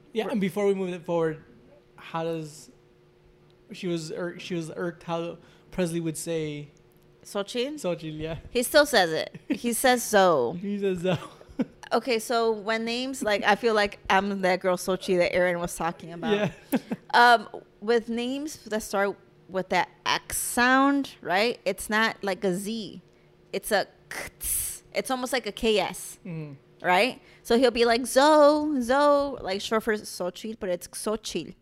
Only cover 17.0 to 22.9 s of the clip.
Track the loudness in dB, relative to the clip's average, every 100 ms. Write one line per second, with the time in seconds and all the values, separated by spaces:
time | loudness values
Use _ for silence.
17 | 0 6 6 6 2 -14 -16 -10 0 0
18 | 0 -6 -4 -6 -8 -12 -8 -8 -4 -2
19 | -2 -4 -14 _ -8 -6 -2 -2 -2 _
20 | -2 -2 -2 -8 -4 0 4 4 4 2
21 | -2 -8 -2 0 0 -2 -6 -8 -2 0
22 | 0 -2 -6 -2 -2 -2 -4 -8 -10